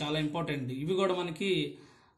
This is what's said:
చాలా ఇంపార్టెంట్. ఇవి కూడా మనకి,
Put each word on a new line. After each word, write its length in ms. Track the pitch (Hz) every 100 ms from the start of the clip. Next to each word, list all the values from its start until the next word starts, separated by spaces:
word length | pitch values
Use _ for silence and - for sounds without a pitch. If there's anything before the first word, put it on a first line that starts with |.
చాలా 160 | 147 156
ఇంపార్టెంట్. 540 | 151 165 156 143 127
ఇవి 220 | 131 160
కూడా 200 | 190 190
మనకి, 640 | 185 175 165 196 165 143 - - - -